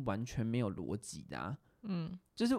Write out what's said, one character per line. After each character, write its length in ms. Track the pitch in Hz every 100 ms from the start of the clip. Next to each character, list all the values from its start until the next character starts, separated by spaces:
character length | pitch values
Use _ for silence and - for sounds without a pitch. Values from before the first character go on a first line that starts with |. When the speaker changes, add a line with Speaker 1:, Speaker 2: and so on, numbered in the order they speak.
| 123
Speaker 1:
完 200 | 101 120
全 200 | 135 113
没 140 | 117
有 120 | 110
逻 240 | 95 73 104
辑 300 | - 78 -
的 80 | 62
啊。 200 | 76 143 - _
Speaker 2:
嗯。 360 | 220 175 165 185 -
Speaker 1:
就 140 | -
是 100 | 233